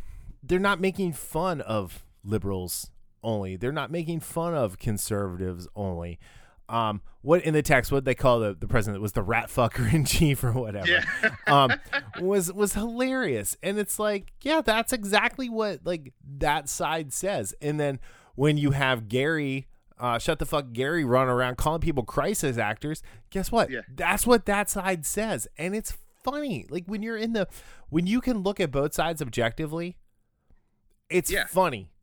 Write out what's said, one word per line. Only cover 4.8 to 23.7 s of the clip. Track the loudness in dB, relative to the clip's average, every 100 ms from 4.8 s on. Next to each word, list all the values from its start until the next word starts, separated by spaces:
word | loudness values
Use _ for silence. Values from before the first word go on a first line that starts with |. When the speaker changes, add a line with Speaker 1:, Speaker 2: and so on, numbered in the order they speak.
| -4 -2 -2 -2 -2 -4 -6 -6 -10 -6
Speaker 1:
only. | -6 -4 -8 -12 -16 -20 -20 -20 -6
Um, | -2 0 -2 -8 -10
what | 2 4
in | 4
the | 2
text, | 4 4 4
what | 0 0
they | 2
call | 4 4
the, | 2 -2
the | 0
president | 0 0 -2
was | -2
the | -2
rat | 0 -2 0
fucker | 2 2 2 2
in | 2 4
chief | 4 4 4
or | 0
whatever, | 0 -2 -2 2
Speaker 2:
Yeah. | 2 2 0 -2
<laughs> | 0 4
Speaker 1:
um, | 6 8 4 -2 -6 -6 -4
was, | 2 2 0
was | 0 0
hilarious. | 0 -4 -2 0 0 0 -2 -4 -6
And | -4 -2
it's | -4 -2
like, | 0 -2 -6 -8
yeah, | 0 2
that's | 4 2 0
exactly | -4 2 2 2 -2 -6
what, | -2 -4 -4
like, | -4 -6 -8 -20 -18 -2
that | 0 0 -2
side | -4 -2 -2 -4
says. | -4 -2 -2 -4 -6
And | -4 0
then | -2 -2 -10 -18 -16
when | 2 4 4
you | 4
have | 4 2 2 0
Gary, | 0 0 0 -2 -4 -8 -20 _ -4
uh, | -2 0
Shut | 0 -2
the | 0
Fuck | -2 -2
Gary | -2 0 2 4
run | 4 4
around | 2 0 0
calling | 0 0
people | 0 0
crisis | 0 0 0 0 0 0
actors, | 0 -2 -4 -6 -10 -20 -8
guess | -6 0
what? | 2
Speaker 2:
Yeah. | 2